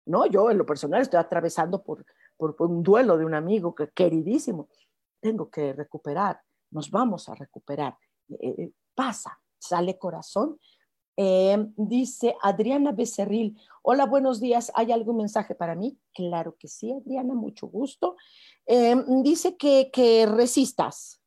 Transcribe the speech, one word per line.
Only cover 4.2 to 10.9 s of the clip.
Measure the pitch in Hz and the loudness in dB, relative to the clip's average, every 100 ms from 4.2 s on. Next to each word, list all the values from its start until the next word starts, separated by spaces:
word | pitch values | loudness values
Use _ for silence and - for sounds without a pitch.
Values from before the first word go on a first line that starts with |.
| 156 269 - 180 - _ _ _ _ _ | 0 -2 -2 -8 -10 _ _ _ _ _
Tengo | 220 220 156 | -6 -4 -6
que | - 143 | -6 -6
recuperar, | 135 151 151 - 147 202 - _ _ _ | -6 -12 -12 -8 -4 -4 -4 _ _ _
nos | 156 143 | -14 -6
vamos | 196 247 180 - | -2 -2 -4 -10
a | - | -18
recuperar. | 139 - _ 143 143 - _ _ _ - | -18 -20 _ -8 -8 -10 _ _ _ -12
Eh, | - - | -10 -8
eh, | 175 - _ - | -10 -14 _ -6
pasa, | 262 214 - - _ _ | -6 -6 -14 -18 _ _
sale, | - 175 180 185 | -6 -2 -2 -4
corazón. | 180 165 165 196 285 311 _ _ _ | -10 -12 -8 -4 -4 -6 _ _ _